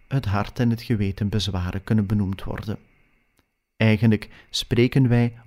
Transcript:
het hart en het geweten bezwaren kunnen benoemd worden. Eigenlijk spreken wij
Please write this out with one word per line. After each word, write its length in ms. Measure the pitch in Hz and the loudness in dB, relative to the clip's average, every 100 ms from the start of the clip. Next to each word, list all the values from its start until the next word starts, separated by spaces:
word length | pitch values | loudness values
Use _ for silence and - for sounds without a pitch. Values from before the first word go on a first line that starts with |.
| _ | _
het 160 | 135 | -4
hart 340 | 107 101 101 - | -2 -2 -2 -2
en 120 | 120 | 0
het 120 | 113 | 0
geweten 460 | - 110 98 95 101 | -2 -2 -2 -2 -2
bezwaren 560 | 107 98 92 90 98 | -2 -2 -4 -4 -6
kunnen 220 | - 110 98 | -2 0 2
benoemd 380 | 107 95 98 | 0 -2 -4
worden. 340 | - - 220 202 _ _ _ _ _ _ _ _ _ _ | -8 -8 -8 -10 _ _ _ _ _ _ _ _ _ _
Eigenlijk 520 | 110 107 113 104 - - - | 2 4 4 2 -2 -18 -12
spreken 580 | - - 117 123 139 127 | -10 -2 2 2 4 4
wij 260 | 120 120 - | 2 2 -4